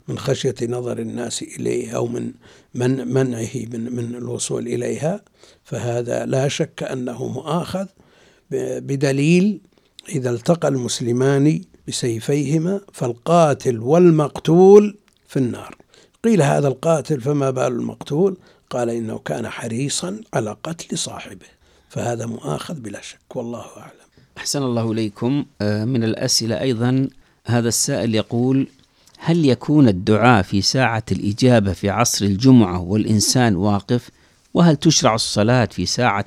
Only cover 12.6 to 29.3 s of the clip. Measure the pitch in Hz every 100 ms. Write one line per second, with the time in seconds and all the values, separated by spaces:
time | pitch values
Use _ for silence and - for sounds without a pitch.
12.6 | 165 196 - - 127 117 - 170 156 135
13.6 | - 117 120 165 180 156 143 - - 165
14.6 | 190 202 208 - _ _ _ 147 123 107
15.6 | - - _ _ _ _ 226 214 143 151
16.6 | 143 127 165 160 123 151 120 147 135 131
17.6 | 131 120 117 113 - 147 196 190 _ _
18.6 | _ 127 120 117 110 113 - 147 113 -
19.6 | 117 117 139 - 175 208 220 143 107 104
20.6 | - 170 - 165 - 107 - 92 - _
21.6 | _ _ _ 127 120 117 117 113 - 147
22.6 | - 160 110 98 - - _ 127 117 117
23.6 | 101 - 101 - _ _ _ - - 143
24.6 | 135 117 113 113 107 - 120 143 - -
25.6 | 104 104 110 131 113 - 127 - 113 95
26.6 | 131 113 123 131 135 - _ _ - 120
27.6 | 117 110 - 135 113 110 104 120 123 135
28.6 | 135 _ _ _ _ _ -